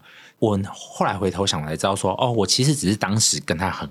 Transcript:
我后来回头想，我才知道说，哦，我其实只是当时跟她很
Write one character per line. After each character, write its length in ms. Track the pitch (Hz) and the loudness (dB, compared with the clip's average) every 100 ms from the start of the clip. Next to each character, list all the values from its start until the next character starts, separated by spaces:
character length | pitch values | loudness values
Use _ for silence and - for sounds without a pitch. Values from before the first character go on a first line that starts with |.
| - - - _ | -14 -20 -20 _
我 220 | 110 101 98 | 2 2 -2
后 340 | - - - 160 | -8 -10 -2 -2
来 120 | 92 | 0
回 140 | 95 | -2
头 140 | 95 98 | 0 -2
想， 140 | 82 | -2
我 60 | 76 | -4
才 80 | 80 | -2
知 80 | |
道 120 | 101 98 | 0 0
说， 180 | 95 98 | 0 0
哦， 120 | 123 | 2
我 140 | 117 95 | 2 2
其 180 | - | 2
实 120 | 135 139 | 2 2
只 140 | 90 | 0
是 60 | 104 | 0
当 240 | 95 113 | 0 2
时 220 | - 78 - | 2 0 -2
跟 120 | 80 | -2
她 120 | 92 | -2
很 180 | - 71 | -4 -8